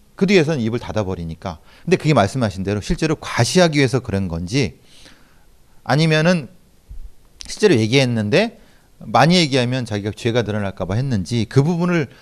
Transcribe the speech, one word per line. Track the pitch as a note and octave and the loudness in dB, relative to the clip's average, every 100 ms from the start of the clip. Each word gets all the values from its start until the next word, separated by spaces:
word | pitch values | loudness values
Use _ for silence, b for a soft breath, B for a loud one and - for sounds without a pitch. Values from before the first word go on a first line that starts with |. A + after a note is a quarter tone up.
| _ - | _ -2
그 | F#3 | 2
뒤에서는 | G3 D3 D#3 | 4 2 0
입을 | A2 A#2+ | -2 -4
닫아버리니까. | - A2+ F#2+ F2+ E2 D#2+ G2 E2 b b | -4 -4 -4 -6 -8 -10 -12 -12 b b
근데 | - F3+ | -2 0
그게 | D3 | 4
말씀하신 | C#3+ G2+ C3 A2+ F#2+ | 4 2 0 -4 -2
대로 | F#2 G#2 | -4 -4
실제로 | - - D#3 D#3 | -2 -2 -2 -2
과시하기 | - - A#2 F3+ E3+ D3 | -4 -2 2 4 4 4
위해서 | C3 C3 | 2 0
그런 | - G2 F#2+ | -2 -4 -4
건지 | E2 F2 B2 G#2 - b b b b b b b _ _ - | -6 -4 -2 -2 -6 b b b b b b b _ _ -14
아니면은 | - C3+ D#3+ D#3 D#3+ F3+ B2+ - _ _ _ - - - - _ - | -2 0 2 2 2 0 -2 -16 _ _ _ -16 -14 -18 -20 _ -16
실제로 | - G#3 C3 | 0 2 4
얘기했는데 | A2 C3+ B2+ A#2 G#2 C#3+ A3+ - b b b _ | 4 2 2 0 0 0 0 -4 b b b _
많이 | - A2+ D3 F3+ | -2 4 4 4
얘기하면 | D#3+ C3 A#2+ C3 A#2+ | 4 0 0 -2 -4
자기가 | G#2 G2+ G2+ | -4 -4 -4
죄가 | A#2+ A2+ | -2 0
늘어날까 | G#2 G#2 G2 F#2+ F2 | -2 -4 -6 -6 -4
봐 | G#2 | -4
했는지 | C3+ A2+ F2 A#2+ G#2 | -2 -2 -2 -2 0
그 | C3+ | 2
부분을 | C#3+ F3 F3 F3 C#3 B | 2 0 0 -2 -4 B